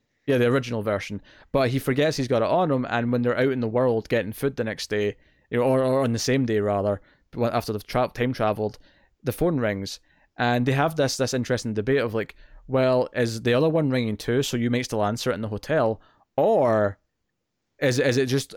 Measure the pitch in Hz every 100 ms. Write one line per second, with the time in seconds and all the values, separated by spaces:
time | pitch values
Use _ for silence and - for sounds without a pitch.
0 | _ _ - 127 120 135 120 117 107 101
1 | - 101 - - - 139 127 135 - 131
2 | 151 143 123 120 104 160 175 131 123 117
3 | 120 123 120 113 135 127 113 120 127 113
4 | - 120 98 - 139 135 110 98 - 104
5 | 104 - _ _ - 120 127 131 131 131
6 | 127 113 - 135 120 107 104 101 101 98
7 | - _ _ 120 117 117 110 107 - 127
8 | 123 - 123 123 107 104 107 - - _
9 | _ _ 139 - 170 147 113 98 98 -
10 | _ _ _ - 120 123 127 135 156 156
11 | 135 - 127 131 117 123 117 107 107 135
12 | 117 110 104 - - - - 131 131 127
13 | - 117 117 113 117 120 160 160 143 127
14 | 113 104 - 123 139 120 120 123 123 110
15 | 104 117 127 98 113 104 - 156 113 110
16 | - _ _ - 196 214 127 107 101 98
17 | _ _ _ _ _ _ _ - 143 127
18 | 135 123 131 135 -